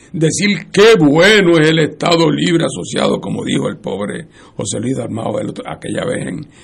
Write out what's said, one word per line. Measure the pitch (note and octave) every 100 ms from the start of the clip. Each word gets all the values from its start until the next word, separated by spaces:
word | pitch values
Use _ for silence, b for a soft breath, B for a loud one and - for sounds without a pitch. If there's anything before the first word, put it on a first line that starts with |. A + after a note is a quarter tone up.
| B
decir: | D3 D#3 - G3+ F3+ -
"Qué | F#3+ A3 A3
bueno | D3 D#3 F#3+ G#3+ F3 E3
es | D#3
el | D#3+
Estado | D3+ - E3 E3+ D#3
libre | D3 D#3+ E3 C#3+
asociado", | - - - - -
como | - - C3+
dijo | C3+ C3+
el | -
pobre | - G2 G#2 - - B B -
José | G#2+ A2+
Luis | A#2 C3
Dalmau | A2+ A2 A2 -
el | -
otro, | - -
aquella | - - - E2+
vez | - C2+
en, | C#2+ - B